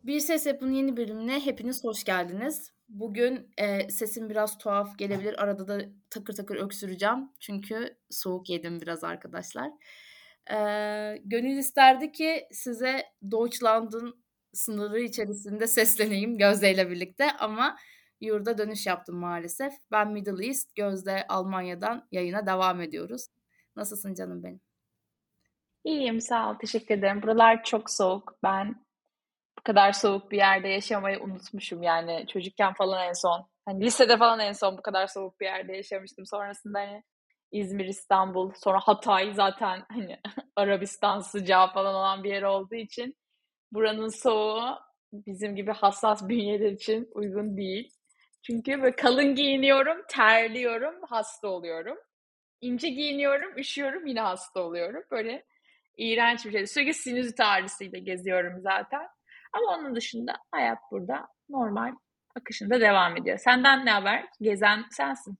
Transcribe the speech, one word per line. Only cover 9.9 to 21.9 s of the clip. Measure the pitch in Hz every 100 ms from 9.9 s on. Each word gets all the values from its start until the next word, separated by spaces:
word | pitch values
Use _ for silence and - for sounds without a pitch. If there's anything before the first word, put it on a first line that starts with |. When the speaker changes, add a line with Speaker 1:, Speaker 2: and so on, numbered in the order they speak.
| - - - - _ -
Speaker 1:
E, | 214 208 208 208 214 214 214 202
gönül | 233 254 277
isterdi | 269 - 262 262 311
ki | - 320 320 -
size | - 254 233 254 262 - _
Deutschland'ın | 196 220 233 240 233 220 226 220 240 240 _ _ _
sınırı | - - 208 208 214
içerisinde | 240 226 208 208 202 208 220
sesleneyim | 240 220 - 214 196 214 233
Gözde | 202 202 196
ile | 190 185
birlikte | 175 180 - 285
ama | - 214 214 269 - - - _ _
yurda | 220 208 202 220
dönüş | 214 214 196
yaptım | 180 180 175
maalesef. | 175 170 170 - 269 277 _
Ben | 214 208
Middle | 208 196 190 220
East, | 269 - -
Gözde | 202 190 190 190 -
Almanya'dan | 190 185 190 180 175 208